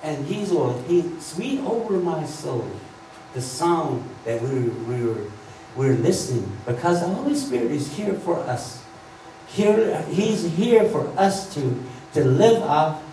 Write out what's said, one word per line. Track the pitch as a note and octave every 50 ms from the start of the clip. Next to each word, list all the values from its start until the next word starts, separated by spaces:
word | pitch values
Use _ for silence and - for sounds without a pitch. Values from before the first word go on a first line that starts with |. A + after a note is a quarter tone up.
| -
And | D3+ D3 C#3 C#3 D3+
he's | G3 G#3 G#3 F#3
going, | F3 D#3 C3 B2 B2 - -
he, | - F3 F3 E3 - - -
"Sweet | - - - F3 A3+ C4+ C#4 C4+
over | - - A3+ A#3 G#3+ G#3+ G3 F3+
my | F3 E3+ D#3+ D#3 D3+
soul," | C3 - - - F3+ C3 A#2 G#2+ G2 G2 - - - - - - - - - - - -
the | B2+
song | B2 - - - E3 E3+ E3+ E3 D#3 C#3 B2+ A#2 - - - - -
that | A2+ A#2 A#2
we, | A#2+ C3+
we | C3 B2+ A#2+ A2+ G#2+ A2 A2+ A#2 B2 B2 A#2
were, | A2+ A2 G#2 G2+ - - - - - - - - - -
we're | B2+ C3 C3+ B2+
listening, | - A#2 D#3+ F#3+ - - - B2+ A2+ G2+ - - - -
because | - B2+ - - F3 F3 E3+
the | F3 F3
Holy | F#3+ A#3 C4+ C#4+ C#4+
Spirit | - - - - A#2+ A#2 -
is | D3 D3 C#3+ - -
here | - G#3+ G3+ F#3
for | E3+ - E3+ E3+ C3+
us. | - - B2 - - - - - - - - - - - - - - - - - - -
Here, | - - G3+ G#3 G#3+ A3+ A3 G3 - D3+ D#3
he's | D#3+ - F3 G#3 A3+ G#3+ F#3 E3+
here | E3+ D#3 E3 G#3+ A#3+ A#3 A3 G3+
for | - - D3+ - - - -
us | G3 G3 F#3+ - - - -
to, | D3+ C3+ B2 A#2+ - - - - - - - -
to | D3+ C3+
live | B2+ C3 D#3+ G#3+ A3+ A3+ - -
up. | D3 D3 D3+ D#3 D#3 - - - -